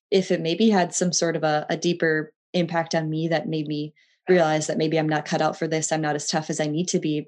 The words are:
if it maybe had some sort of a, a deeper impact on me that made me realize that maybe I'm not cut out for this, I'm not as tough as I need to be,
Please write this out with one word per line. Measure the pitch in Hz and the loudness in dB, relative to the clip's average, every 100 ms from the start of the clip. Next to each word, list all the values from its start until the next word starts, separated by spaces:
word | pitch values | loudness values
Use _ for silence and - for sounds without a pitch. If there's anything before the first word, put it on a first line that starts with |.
| - | 0
if | 190 185 | 0 2
it | 175 | 0
maybe | 160 170 220 | 0 2 4
had | 202 175 - | 4 2 0
some | 180 | 0
sort | 170 170 160 | 0 0 0
of | |
a, | 156 151 151 | 0 0 -2
a | 165 | -2
deeper | 170 170 165 156 151 _ _ | 0 0 0 0 -4 _ _
impact | 180 165 170 160 165 | -2 0 -2 -2 -2
on | 156 | -2
me | 156 165 | -2 0
that | 160 151 | -2 -2
made | 156 151 | -4 -4
me | 151 151 - _ _ - | -6 -6 -12 _ _ 2
realize | 180 156 156 151 | 4 4 2 0
that | 156 | 0
maybe | 160 160 | 0 2
I'm | 156 | 2
not | 151 - | 0 -2
cut | 160 | 0
out | 156 - | 0 -2
for | 160 | -2
this, | 160 156 | -2 -2
I'm | 156 | -2
not | 151 147 | -2 -2
as | - | -2
tough | 160 156 | -4 -2
as | 156 | -2
I | 151 | -2
need | 151 180 | -2 0
to | 180 | 0
be, | 156 151 | 0 -2